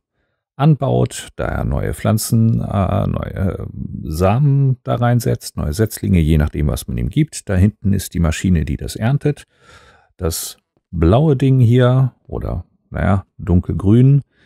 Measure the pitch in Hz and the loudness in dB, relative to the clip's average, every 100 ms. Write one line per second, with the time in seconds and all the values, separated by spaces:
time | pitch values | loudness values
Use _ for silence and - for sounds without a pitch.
0 | _ _ _ _ _ - 151 143 - 120 | _ _ _ _ _ 0 2 2 0 0
1 | 123 - - - - - - 65 50 - | 0 -4 -16 -8 -6 -4 -4 -2 -4 -4
2 | 110 107 - 117 113 113 - 101 92 98 | -2 -2 0 2 2 0 -2 -2 0 0
3 | 95 82 - - 95 - - - - - | -2 -4 -6 -4 -4 -4 -10 -10 -12 -10
4 | 62 78 92 117 143 139 135 123 - 120 | -8 0 0 2 2 2 2 0 -4 -2
5 | 120 120 123 123 - - 76 82 107 - | 0 0 0 -4 -6 -8 -6 -2 -2 -2
6 | 101 90 76 78 73 80 76 62 - 60 | 0 2 4 2 2 0 -2 -2 -6 -6
7 | 60 - 156 - - 92 104 - 98 98 | -2 -2 -2 -4 -4 2 2 2 -2 -2
8 | - 85 80 - 98 85 71 69 - - | -4 -2 -2 0 0 0 0 -4 -8 -4
9 | 110 143 147 143 - _ _ - _ _ | -2 0 -2 -4 -10 _ _ -20 _ _
10 | _ _ 85 - - - _ _ _ 82 | _ _ -6 -4 -10 -16 _ _ _ 0
11 | 80 113 160 131 135 131 113 123 123 127 | 2 4 4 2 2 4 4 4 4 2
12 | 131 - - - - 71 - _ _ - | 0 -2 -12 -8 -6 -6 -10 _ _ -4
13 | 82 98 - - 85 90 - 95 95 113 | 0 0 -4 -10 0 0 0 -2 2 4
14 | 131 143 - _ | 6 4 0 _